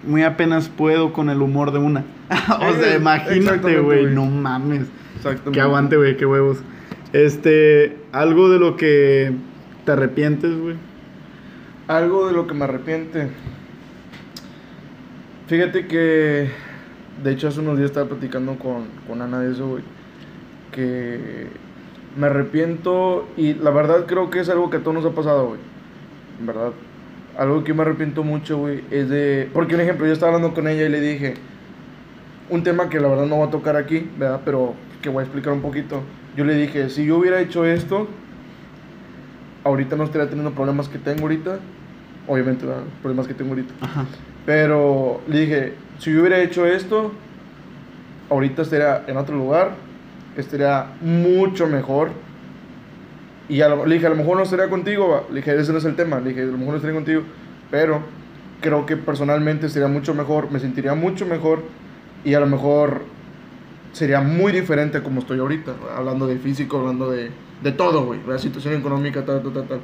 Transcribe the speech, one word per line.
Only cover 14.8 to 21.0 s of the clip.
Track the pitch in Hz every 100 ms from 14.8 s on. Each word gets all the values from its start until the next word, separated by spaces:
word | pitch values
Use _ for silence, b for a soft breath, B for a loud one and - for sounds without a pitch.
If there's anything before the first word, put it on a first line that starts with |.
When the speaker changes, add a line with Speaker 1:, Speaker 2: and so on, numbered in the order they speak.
| B - - - - - -
Speaker 2:
Fíjate | 165 180 185 170
que, | 165 165 160 151 147 139 120 B B B B B -
de | 139
hecho, | 135 151
hace | 143
unos | 156 143
días | 139
estaba | 139 135
platicando | 131 131 131 131 131
con, | 131 120 110 - -
con | 117
Ana | 123 127
de | 127
eso, | 127 135
güey. | 127 - - B B B B - - -
Que | - 127 127